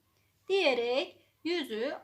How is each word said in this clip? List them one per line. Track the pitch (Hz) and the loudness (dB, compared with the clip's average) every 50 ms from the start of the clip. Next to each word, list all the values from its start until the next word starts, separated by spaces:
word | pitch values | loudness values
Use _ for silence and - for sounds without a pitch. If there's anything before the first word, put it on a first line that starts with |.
| _ _ _ _ _ _ _ _ _ - | _ _ _ _ _ _ _ _ _ 0
diyerek | 381 392 359 294 254 240 233 240 247 269 359 370 - - _ _ _ _ - | 0 2 4 4 2 2 0 0 0 0 -2 -4 -8 -20 _ _ _ _ -4
yüzüğü | 311 349 349 277 247 220 208 233 285 339 - | -2 -2 -2 -2 -4 -4 -4 -4 -4 -4 -6